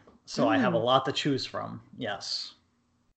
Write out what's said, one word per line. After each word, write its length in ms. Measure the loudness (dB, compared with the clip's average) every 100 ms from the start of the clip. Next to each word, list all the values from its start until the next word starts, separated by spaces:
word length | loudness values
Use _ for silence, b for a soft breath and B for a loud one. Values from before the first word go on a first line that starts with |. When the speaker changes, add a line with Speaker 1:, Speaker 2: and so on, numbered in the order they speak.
| -20 -20 -10
Speaker 1:
so 220 | 0 2
I 100 | 4
have 160 | 4
a 40 | 2
Speaker 2:
Mm. 60 |
Speaker 1:
lot 200 | 4 4 2
to 60 |
choose 340 | -2 0 -2 -4
from. 340 | -8 -8 -10 -14 -8
Yes. 580 | -6 -6 -6 -8 -8 -16 _ _ _ _ _